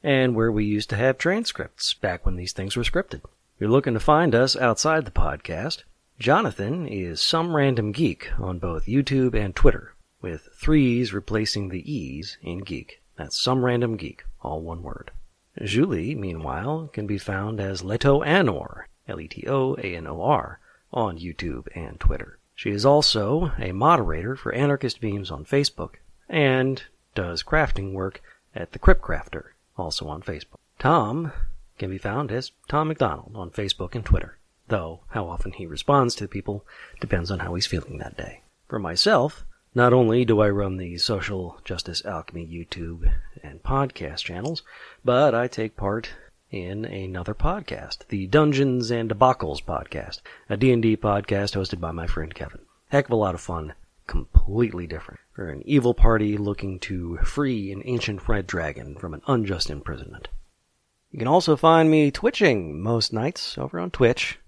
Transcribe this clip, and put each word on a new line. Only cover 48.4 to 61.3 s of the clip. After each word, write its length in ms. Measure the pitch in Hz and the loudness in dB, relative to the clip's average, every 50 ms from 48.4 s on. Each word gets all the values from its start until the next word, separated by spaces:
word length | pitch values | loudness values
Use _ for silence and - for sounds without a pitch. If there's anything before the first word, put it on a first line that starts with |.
| 156 151 143 135 139 135 127 123 120 110 | 6 6 4 2 2 2 2 0 0 -2
and 180 | 120 117 113 | -2 -2 -2
Debacles 560 | 110 113 104 131 127 127 - - 78 71 71 - | -2 4 6 6 6 6 2 -2 -4 -4 -6 -6
podcast, 580 | - 80 69 - - - 73 - - - - _ - - - _ _ | -4 -6 -6 -6 -6 -10 -10 -10 -10 -14 -16 _ -20 -20 -20 _ _
a 80 | 107 | -2
D 140 | 101 127 131 | 2 4 4
and 100 | 123 117 | 6 6
D 160 | 113 113 107 | 4 4 2
podcast 560 | - - 107 101 101 101 - 107 98 101 101 - | 4 2 0 0 0 0 0 0 0 0 -2 -2
hosted 260 | 98 95 - - 87 | -2 -4 -4 -4 -6
by 120 | 87 82 | -6 -6
my 160 | 82 85 82 | -6 -4 -2
friend 260 | 80 - - 78 80 - | -2 -2 -2 -2 -6 -8
Kevin. 280 | - 69 67 - - _ _ _ _ _ _ | -10 -12 -12 -12 -16 _ _ _ _ _ _
Heck 160 | - 143 139 | 2 2 2
of 60 | - | 2
a 40 | 120 | 0
lot 200 | 110 107 95 87 | 2 2 0 -2
of 40 | 85 | -4
fun, 360 | - - 87 82 78 78 - - - _ _ _ _ | -6 -6 -6 -6 -6 -10 -12 -16 -20 _ _ _ _
completely 800 | - - 82 67 - - - - - 98 110 123 110 - 87 87 | -2 -2 -2 -2 8 8 8 8 8 2 2 0 0 0 -8 -8
different. 320 | 80 78 76 - - - - _ _ _ | -8 -10 -12 -12 -16 -20 -20 _ _ _
We're 120 | - 101 82 | -10 -10 -8
an 120 | 71 - - | -8 -10 -2
evil 300 | - 143 143 120 120 117 | 4 4 6 6 4 6
party 440 | - - 117 113 110 107 104 104 | 8 8 8 8 6 4 2 0
looking 420 | 104 104 104 101 - - 98 90 90 | -2 -2 -4 -4 -4 -4 -6 -6 -8
to 380 | - - 98 90 87 85 85 | -8 -6 -6 -6 -4 -6 0
free 540 | 82 - - - 143 147 135 123 110 98 98 | 0 0 0 2 0 0 0 0 -2 -4 -6
an 120 | 98 98 - | -8 -10 -6
ancient 420 | 127 123 117 - - 104 95 - | -4 -4 -2 -2 -4 -6 -6 0
red 200 | - 113 101 92 | 0 0 0 0
dragon 500 | - - 87 82 76 71 - 58 - - | -4 -4 -4 -4 -4 -6 -8 -12 -14 -14
from 160 | - - 87 78 | -12 -10 -12 -12
an 80 | 71 _ | -10 _
unjust 420 | - 135 120 107 98 98 82 - - | 0 0 0 2 -2 -2 -4 -4 -4
imprisonment. 580 | 78 71 - - 76 64 67 - - - - - - - - _ _ _ _ _ _ _ _ _ _ _ _ _ | -6 -8 -8 -8 -8 -8 -10 -14 -16 -16 -12 -10 -10 -10 -12 _ _ _ _ _ _ _ _ _ _ _ _ _
You 80 | - 143 | -10 -6
can 80 | 113 | 0
also 280 | 123 | 4